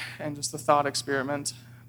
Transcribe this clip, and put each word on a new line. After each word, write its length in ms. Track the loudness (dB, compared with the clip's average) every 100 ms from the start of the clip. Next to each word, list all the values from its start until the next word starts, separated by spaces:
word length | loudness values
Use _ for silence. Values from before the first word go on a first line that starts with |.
| -8 -6
and 160 | -6 -4
just 180 | -4
a 40 | -2
thought 280 | 4 6 4
experiment 680 | 0 0 0 0 -2 -4 -10 -16 -20